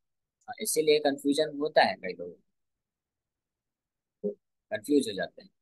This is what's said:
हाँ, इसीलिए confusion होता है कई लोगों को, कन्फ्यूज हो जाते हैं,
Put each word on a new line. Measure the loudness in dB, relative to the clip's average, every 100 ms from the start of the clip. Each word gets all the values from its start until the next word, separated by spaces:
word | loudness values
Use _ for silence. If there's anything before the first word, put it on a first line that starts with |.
| _ _ _ _ -20
हाँ, | -10
इसीलिए | -4 0 4 4
confusion | 4 0 0 0 0 -2
होता | 0 4
है | 2 0
कई | -8
लोगों | -10 -12
को, | -16 _ _ _ _ _ _ _ _ _ _ _ _ _ _ _ _ _ _ -10 -10 _ _ _
कन्फ्यूज | -10 0 0 0
हो |
जाते | -6 -8 -10
हैं, | -20 _